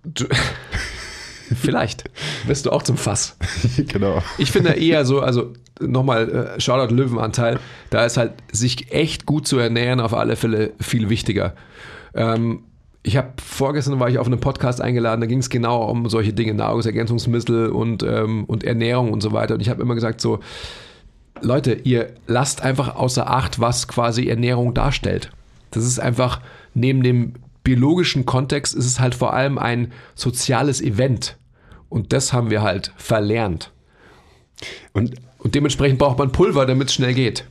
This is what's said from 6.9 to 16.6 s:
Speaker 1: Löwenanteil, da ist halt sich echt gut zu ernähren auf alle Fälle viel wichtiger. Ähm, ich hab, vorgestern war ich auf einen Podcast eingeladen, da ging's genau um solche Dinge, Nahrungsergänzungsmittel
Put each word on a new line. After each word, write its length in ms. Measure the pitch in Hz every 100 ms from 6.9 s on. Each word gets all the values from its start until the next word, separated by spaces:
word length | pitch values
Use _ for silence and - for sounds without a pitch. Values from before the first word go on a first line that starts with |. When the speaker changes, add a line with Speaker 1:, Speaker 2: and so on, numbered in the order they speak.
Speaker 1:
Löwenanteil, 680 | 120 135 117 110 113 117 120 - - -
da 140 | 107 117
ist 120 | 127
halt 160 | 117 - -
sich 400 | 101 123 123 -
echt 340 | - 160 - -
gut 200 | 147 -
zu 100 | 131
ernähren 400 | 117 117 120 127
auf 140 | 113
alle 220 | 110 113 113
Fälle 380 | 113 107 110 -
viel 300 | - 120 104
wichtiger. 440 | 113 - 98 92 - - - - - - -
Ähm, 480 | 113 113 117 113 - _ _ _
ich 120 | - 127
hab, 240 | 127 -
vorgestern 600 | - - 135 147 135 135
war 100 | 127
ich 80 | 123
auf 80 | 117
einen 120 | 120
Podcast 420 | 143 127 127 123
eingeladen, 400 | 117 123 117 113
da 60 | 113
ging's 220 | 131 127
genau 340 | 123 117 120 110
um 200 | 117 117
solche 240 | 113 107
Dinge, 200 | 107 110
Nahrungsergänzungsmittel 1120 | 107